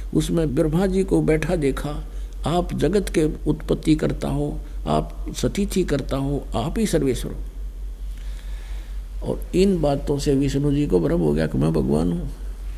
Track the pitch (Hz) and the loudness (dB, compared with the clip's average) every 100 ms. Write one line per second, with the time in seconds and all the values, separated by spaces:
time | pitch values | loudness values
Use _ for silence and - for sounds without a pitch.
0 | - - 160 170 156 131 160 170 196 185 | -2 0 2 2 2 2 2 2 2 2
1 | 190 165 151 156 151 165 139 - 147 151 | 2 2 4 2 2 2 0 0 -4 -6
2 | - - - - 139 175 180 180 147 170 | -8 -8 -8 -4 0 0 0 0 2 2
3 | 190 170 151 131 143 156 - 147 - 156 | 2 2 2 0 -2 -2 0 0 2 4
4 | 147 143 - 139 147 151 - - 151 - | 2 0 -2 0 -2 -4 -8 -6 0 0
5 | 151 - - - 123 - 202 190 175 143 | 0 -6 -6 -2 0 0 0 0 2 0
6 | - 135 139 143 - 104 117 175 214 247 | 0 -2 0 -2 -2 -2 -2 0 2 2
7 | 135 113 - - - - - - - - | 2 0 -4 -8 -8 -8 -10 -8 -10 -8
8 | - - - - - - - - - - | -8 -8 -8 -8 -8 -10 -8 -8 -8 -8
9 | - - - - - 175 196 180 147 139 | -8 -6 -4 -4 -2 2 4 4 2 0
10 | - 143 147 135 139 139 147 143 147 180 | 0 0 2 2 2 2 2 2 2 2
11 | 151 170 156 147 156 131 156 160 131 147 | 2 2 2 2 2 2 2 2 2 2
12 | 170 170 - - - - - | 2 0 -4 -6 -10 -8 -10